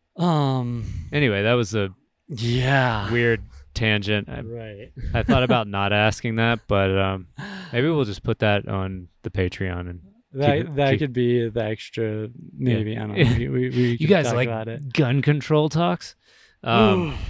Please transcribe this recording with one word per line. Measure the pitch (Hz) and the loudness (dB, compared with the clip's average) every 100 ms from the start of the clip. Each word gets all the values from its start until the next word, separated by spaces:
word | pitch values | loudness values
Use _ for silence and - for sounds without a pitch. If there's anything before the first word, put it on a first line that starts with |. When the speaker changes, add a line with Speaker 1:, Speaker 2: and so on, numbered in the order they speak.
| _ - | _ -2
Speaker 1:
Um, | 170 156 139 131 120 120 - - - | 0 2 2 0 -2 -4 -6 -8 -4
Speaker 2:
Anyway, | 147 131 98 | 0 2 2
that | 107 | 2
was | 123 104 | 2 2
a | 110 98 - _ _ - | 0 -2 -6 _ _ -14
Speaker 1:
Yeah. | 120 117 123 127 135 127 110 98 | -6 -2 0 2 2 2 0 -2
Speaker 2:
weird | 120 117 110 - - - | 0 2 0 -4 -20 -10
tangent. | - 110 107 98 104 - | -2 2 2 0 -2 -2
I, | 127 | -10
Speaker 1:
Right. | 113 117 110 101 117 131 - | -10 -12 -12 -16 -18 -10 -2
Speaker 2:
I | 127 | 0
thought | - 131 | 2 2
about | 127 123 104 | 4 2 0
not | 98 98 | 0 2
asking | 104 110 - 117 113 | 4 4 2 -2 0
that, | 117 117 - | 2 0 0
but, | 98 95 95 | 2 2 2
um, | 95 95 90 - 202 190 180 | 0 -2 -8 -14 -14 -12 -6
maybe | 120 147 | -2 0
we'll | 156 | 0
just | 110 95 | -2 -4
put | - 110 | -4 0
that | 107 104 - | 2 2 0
on | 98 95 92 90 _ | -4 -4 -8 -12 _
the | 110 | -8
Patreon | 98 90 - 95 87 90 | -2 -2 -2 -6 -6 -8
and | 87 - _ _ | -12 -16 _ _
Speaker 1:
That, | 135 143 147 | 0 2 2
Speaker 2:
keep | 175 | 0
it, | 139 | 0
Speaker 1:
that | 139 | 2
Speaker 2:
keep | 135 | 2
Speaker 1:
could | 143 | 0
be | 123 120 120 117 | 0 2 2 0
the | 113 | -2
extra, | 107 110 - - 110 107 110 120 - 143 | -4 -6 -8 -6 -4 -4 -8 -12 -16 -4
maybe, | 127 113 107 | 0 0 0
Speaker 2:
Yeah. | 113 | -4
Speaker 1:
I | 107 | -4
don't | 135 | 2
know. | 120 117 | 2 2
We, | 131 | 0
we, | 127 127 | -2 -2
we | 123 123 | 0 0
Speaker 2:
<laughs> | |
You | 120 | 2
Speaker 1:
could | 156 | 2
Speaker 2:
guys | 185 123 | 2 2
Speaker 1:
talk | 117 | 0
Speaker 2:
like | 117 | 0
Speaker 1:
about | 110 110 | -4 -6
it. | 120 139 | -8 -6
Speaker 2:
gun | 135 127 139 | 0 2 2
control | 139 147 - 151 151 | 2 0 2 2 2
talks? | 151 175 175 - - _ _ _ _ | 0 0 -2 -8 -20 _ _ _ _
Um, | 120 117 107 95 147 - | 0 4 6 4 0 -4